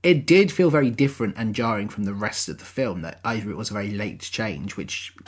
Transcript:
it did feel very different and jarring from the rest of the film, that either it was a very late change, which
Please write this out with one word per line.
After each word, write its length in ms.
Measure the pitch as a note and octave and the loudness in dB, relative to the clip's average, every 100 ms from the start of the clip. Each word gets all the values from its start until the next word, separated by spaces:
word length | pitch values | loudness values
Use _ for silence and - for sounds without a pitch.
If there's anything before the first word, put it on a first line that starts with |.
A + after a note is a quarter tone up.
it 240 | F3 D#3+ - | 4 4 6
did 240 | F3+ G3+ | 6 6
feel 200 | - F3 | 4 4
very 200 | D3+ C3 | 6 4
different 440 | A2+ C#3 - A2 F#2+ | 4 2 2 -4 -2
and 180 | A2+ | -2
jarring 340 | G#2 A#2 G#2+ G#2 | 0 0 0 -4
from 160 | - | -4
the 100 | G2+ | -4
rest 340 | G2+ G#2+ - - | -2 -4 -4 -8
of 100 | D#2 | -8
the 60 | |
film, 380 | - - B2+ F2+ | -8 -4 -2 -4
that 180 | D#2+ - | -8 -6
either 260 | A#2 A2+ G#2 | -4 -4 -4
it 60 | - | -6
was 140 | A2 | -6
a 40 | |
very 160 | G#2 G2+ | -4 -4
late 300 | G#2 G#2 - | -4 -6 -8
change, 560 | - - A2 D2 G2+ - | -8 -4 -4 -4 -8 -8
which 360 | D2 - - - | -8 -10 -12 -18